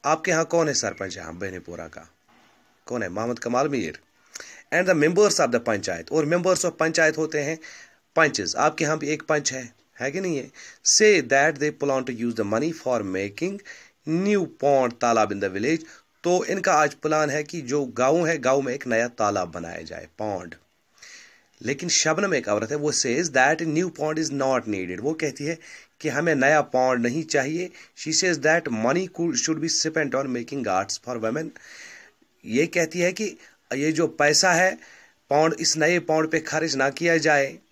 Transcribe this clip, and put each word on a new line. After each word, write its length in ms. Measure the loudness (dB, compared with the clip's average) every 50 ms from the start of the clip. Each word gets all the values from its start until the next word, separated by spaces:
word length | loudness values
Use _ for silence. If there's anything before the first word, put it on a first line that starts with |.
| 2
आपके 260 | 0 0 0 0 0
यहाँ 140 | 0 0 0
कौन 220 | 2 2 2 2
है 60 | 2 0
सरपंच 420 | -2 -2 -4 -4 -6 -8 -8 -8
यहाँ 200 | -10 -12 -12 -10
बेनीपुरा 480 | -8 -8 -8 -8 -10 -12 -12 -12 -12 -12
का? 140 | -14 -14 -18 -20 _ _ _ _ _ _ _ _ _ _ _ _ _ _ _ _
कौन 160 | -6 -4 -4 -4
है? 40 | -4
मोहम्मद 280 | -4 -4 -4 -4 -4 -4
कमाल 300 | -4 -2 0 0 0 0
मीर। 280 | -2 -4 -4 -6 -8 -12 _ _ _ _ _ _ _ -20 -18 -18 -20 -20 -8 _ 0
And 160 | 0 2 4
the 60 | 4 4 4
members 360 | 4 4 4 4 4 4 2
of 100 | 2 2
the 80 | 2 0
पंचायत, 520 | 0 0 -2 -2 -2 -6 -6 -6 -6 -2
और 140 | 0 0 2 2
members 360 | 0 0 2 2 2 2 0
of 60 | -4 -2 0
पंचायत 380 | -2 0 2 4 2 2 2
होते 240 | 0 -4 -2 -2 -4
हैं 160 | -2 -4 -6 -8 -10 -20 -20 -20 -20 -20 _ _ _ _ _
पंचेस। 400 | 2 2 4 2 -2 -6 -4 0
आपके 280 | 2 2 2 2 0 -2
यहाँ 140 | -2 -2 -2
भी 80 | -2 -4
एक 140 | -4 -4 -2 0
पंच 240 | 0 0 0 -4 -6
है, 100 | -6 -12 -12 _ _ _ _ _ -6
है 100 | -6 -6
कि 100 | -4 -4
नहीं 160 | -4 -2 -4
है? 120 | -4 -6 -8 _ -20 -20 -20 -20 _ _
Say 340 | 2 4 6 6 6 6 6 4 4
that 300 | 4 4 4 4 2 0
they 100 | -2 -2 -2 -2 0
plan 240 | 0 0 0 -2 -4
to 60 | -6
use 180 | -4 -4 -2 -2 -2
the 80 | -2 0
money 220 | 0 0 0 -2 -4 -4
for 180 | -2 0 0 0 0 -2 -4
making 460 | -4 -4 -4 -4 -6 -6 -6 -6 -8 _ -18 -20 -20 -20 -20 _ _ _ -2 -2 0 2
new 160 | 2 2 2 0 -2 -6 _ 2
pond, 300 | 4 4 4 2 0 0 0
तालाब 300 | 2 2 4 4 2 2 0
in 100 | -4 -4
the 80 | -4 -2
village। 320 | -2 -2 -2 -2 -2 -6 -16 -20 -20 _ _ _ _ 0
तो 200 | 0 0 0 0
इनका 280 | -2 -4 -2 0 2 4
आज 200 | 4 4 2 0
प्लान 340 | _ -4 0 0 0 0 0
है 140 | -2 -4 -6
कि 180 | -6 -10 -12
जो 240 | -6 -2 -2 -2 -2 -2 -2
गाँव 280 | 0 2 4 4 2 2
है, 100 | 0 -2
गाँव 240 | 0 2 2 2 2
में 120 | 0 -2 -6
एक 140 | -6 -4
नया 200 | 0 0 0 0 -2 -2 0
तालाब 300 | 0 2 2 0 -4 -4
बनाया 300 | -6 -10 -10 -10 -10 -12 -12
जाए, 240 | -12 -14 -14 -14 -16 _
पॉन्ड। 380 | -8 -6 -6 -6 -8 -10 -12 -18 _ _ _ _ _ _ _ _ _ -20 -20 -20 -20 -20 -20 _ _ _ _ _ _
लेकिन 280 | -6 -6 -4 -4 -2 -2
शबनम 440 | 0 0 2 2 2 0 0 0 0
एक 120 | -2 0
औरत 240 | 0 0 0 0 -2
है, 60 | -4
वो 140 | -2 -2 -2
says 400 | 0 0 0 0 0 0 -2 0
that 340 | 2 4 4 4 4 0 -2 -2
new 200 | 0 0 0 -2 -4 -4
pond 200 | -4 -2 -2 -2
is 140 | -4 -4 -2
not 340 | -2 0 2 2 0 0 -2
needed। 320 | -4 -4 -4 -6 -6 -4
वो 120 | -4 -4 -4
कहती 320 | -2 -4 -6 -6 -6 -8
है 120 | -8 -8 -8 -12 -20 -20 -20 -20 _ _ _
कि 80 | -6 -4
हमें 240 | -2 0 2 2 2
नया 260 | 4 4 6 6 4 2 2
पॉन्ड 300 | 2 2 4 4 2 2
नहीं 220 | 0 0 -2 -2 -4
चाहिए। 460 | 0 0 0 0 0 -4 -4 -6 -8 -12 -20 -20 _ _
She 140 | -12 -6 -2 -2
says 260 | 0 2 0 0 2 4
that 200 | 4 4 4 2 -2 -2
money 280 | 0 2 2 2 0 -2
could, 300 | -4 -4 -4 -2 -2 0
should 240 | -2 0 -2 -2 -2
be 80 | -2 -2
spent 440 | -2 -2 -2 -2 0 -2 -2 0 -2
on 120 | -2 -2 -2 -4
making 320 | -6 -6 -6 -8 -6 -2
arts 320 | 0 0 0 0 -2 -8 -10 _
for 100 | -8 -6 -4
women। 300 | -4 -2 -2 -4 -6 -8 -12 -18 -20 -20 -20 -20 -20 -20 -20 -20 -20 -20 _ _ _ _ _ _ -10
ये 200 | -2 0 0 0
कहती 320 | 2 0 -2 -2 0 0 0
है 120 | 0 0
कि 140 | 0 -2 -6 -6 -6 -12 -20 -20 _ _ _ _
ये 200 | -4 -2 0 0
जो 160 | 2 0 0 -2 2
पैसा 340 | 2 2 4 4 4 4 4 4
है 200 | 4 4 2 0 -4 -16 -20 -20 -20 -20 _ _ _ _ _
पॉन्ड, 240 | 2 4 4 4 2 0
इस 160 | -2 -2 0
नए 220 | 2 2 2 2 0 0 0
पॉन्ड 200 | 0 0 2 0
पे 80 | 0 -2
खर्च 360 | -2 -2 -4 -2 -2 -2 0
ना 140 | 0 0 0
किया 280 | 0 0 0 2 2
जाए 400 | 2 2 2 2 2 2 -2 -6 -14 _ _